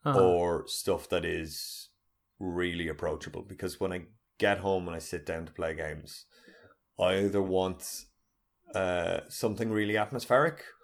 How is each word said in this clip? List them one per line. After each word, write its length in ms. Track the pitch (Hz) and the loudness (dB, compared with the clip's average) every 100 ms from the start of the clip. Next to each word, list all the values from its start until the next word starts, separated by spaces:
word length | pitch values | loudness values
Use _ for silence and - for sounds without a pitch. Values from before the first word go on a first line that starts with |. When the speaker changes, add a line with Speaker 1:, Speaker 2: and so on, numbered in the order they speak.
Speaker 1:
Uh-huh. 160 | 147 123 | 2 6
Speaker 2:
or 420 | 92 87 87 85 - | 8 6 4 0 -2
stuff 400 | - - 85 - | -4 0 -2 0
that 160 | 90 | -2
is 640 | 85 82 80 73 - - - _ _ _ _ - | 0 -2 -4 -8 -10 -12 -16 _ _ _ _ -10
really 480 | 92 87 90 85 80 | -4 -2 0 0 -4
approachable. 560 | 76 80 78 - - | -2 -2 -4 -6 -10
Because 380 | 98 92 92 - | -12 -6 -6 -2
when 120 | 95 | -2
I 120 | 90 80 _ _ - | -4 -8 _ _ 0
get 200 | 101 98 | 2 4
home 280 | 98 95 87 | 2 0 -2
and 80 | |
I 60 | 82 | -6
sit 260 | - 87 82 | -6 -6 -4
down 200 | 82 80 | -6 -6
to 60 | |
play 220 | - 82 | -4 -4
games, 520 | 80 78 78 76 - - _ - - - _ _ - | -4 -6 -8 -12 -16 -20 _ -20 -20 -20 _ _ 2
I 200 | 92 95 | 4 4
either 180 | 101 101 | 4 2
want, 640 | 95 92 92 90 - - - _ _ _ _ _ - | 2 2 2 -2 -10 -12 -14 _ _ _ _ _ -6
uh, 500 | - 92 87 85 87 - | -2 0 0 0 -2 -4
something 420 | - 113 101 113 | -4 -2 0 0
really 240 | 107 104 107 | 0 2 0
atmospheric 640 | 107 123 - 127 160 - - - | 0 -4 2 4 4 0 -12 -20